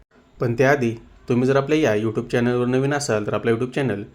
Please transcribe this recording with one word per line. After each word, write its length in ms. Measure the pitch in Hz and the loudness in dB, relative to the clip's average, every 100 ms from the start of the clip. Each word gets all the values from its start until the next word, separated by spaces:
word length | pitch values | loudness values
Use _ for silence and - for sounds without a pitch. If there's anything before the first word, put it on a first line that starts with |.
| _ _ _ - | _ _ _ -6
पण 140 | 123 | -2
त्याआधी 380 | 120 135 147 117 117 - - - | 2 2 4 0 -4 -14 -12 -2
तुम्ही 180 | 120 127 | 0 2
जर 80 | 135 | 2
आपल्या 220 | 135 156 | 2 2
या 260 | 143 104 | 2 2
YouTube 240 | 110 110 120 | 0 -4 -2
चॅनलवर 340 | 127 120 123 123 | 0 0 0 0
नवीन 280 | 131 139 | 0 0
असाल, 340 | 147 139 107 104 | -2 -2 -2 -2
तर 60 | |
आपला 180 | 104 113 | -2 0
YouTube 200 | 117 127 | 0 -2
चॅनल 320 | 151 131 101 104 | -2 -2 -4 -8